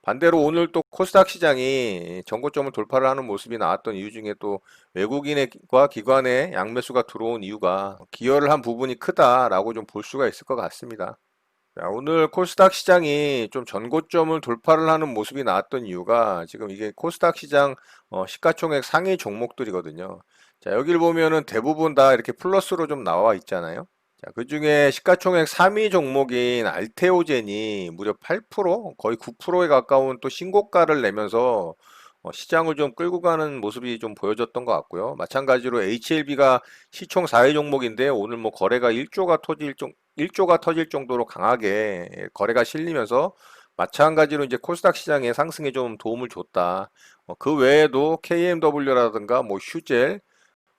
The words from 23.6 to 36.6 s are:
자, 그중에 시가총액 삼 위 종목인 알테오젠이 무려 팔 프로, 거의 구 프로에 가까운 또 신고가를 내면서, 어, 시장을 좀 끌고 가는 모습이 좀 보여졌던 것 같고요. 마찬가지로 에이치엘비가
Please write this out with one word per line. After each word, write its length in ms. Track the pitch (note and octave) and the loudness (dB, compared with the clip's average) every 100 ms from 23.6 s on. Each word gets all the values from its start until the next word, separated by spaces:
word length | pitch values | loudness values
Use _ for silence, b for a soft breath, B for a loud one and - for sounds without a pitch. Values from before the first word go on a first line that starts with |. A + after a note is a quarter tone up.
| E2 E2+ F#3 _ _ _ | -6 -10 -14 _ _ _
자, 80 | - | -16
그중에 580 | A#2 B2+ D3+ D3+ D3 C#3+ | -12 -8 -2 2 4 4
시가총액 560 | - - F3+ F#3 F3 D#3 | 2 2 2 2 0 0
삼 260 | - F#3 G#3 | 2 2 4
위 120 | G#3+ | 0
종목인 760 | F3+ C3+ C#3 C3 B2 B2 B2 G#2 | 0 0 0 0 0 0 0 -2
알테오젠이 1200 | E2+ A2+ - F3+ F3+ E3+ C3 G#2 G#2 A2 G2+ F2 | -4 -8 0 2 2 2 -2 -2 -6 -6 -6 -8
무려 200 | E2+ G#2 | -6 -6
팔 280 | G2+ - F3 - | -6 -6 -8 -6
프로, 460 | - F#3 B2 G2+ - | -4 -2 -2 -6 -8
거의 200 | G#2+ A#2 | -6 -6
구 160 | - - | -10 -12
프로에 300 | - F3+ E3 | -2 0 4
가까운 500 | C3+ A#2 C3+ C3+ B2 | 4 4 2 2 -4
또 80 | C3+ | -8
신고가를 720 | - F3+ G3+ G#3 F3+ D#3+ D3 | -8 0 0 2 2 4 4
내면서, 760 | G#2+ G#2 G#2 A#2 B2 A2 E2 - b b b b | 0 -2 -2 0 2 0 -4 -10 b b b b
어, 80 | - | -16
시장을 440 | - - E3 D#3+ D3+ | -16 -2 0 0 -2
좀 200 | C#3+ A#2 | -4 -2
끌고 260 | F3 F3 | -6 -2
가는 380 | F3 D#3+ D3+ C3+ | 0 0 -2 -4
모습이 400 | G#2 A#2+ B2 A2+ | -6 -6 -8 -8
좀 160 | A2+ G2+ | -8 -6
보여졌던 480 | G2+ G#2+ A#2 B2 A#2+ | -4 -2 -4 -4 -2
것 60 | |
같고요. 440 | E2+ - F2 A2+ D3 | -4 -4 -8 -8 -8
마찬가지로 640 | - C3+ C3+ B2+ B2 A#2+ | -6 -4 2 2 2 -2
에이치엘비가 800 | F#2+ A#2 - D#3+ C#3+ C#3 C3+ B2+ | -2 -4 -2 -2 -2 4 4 4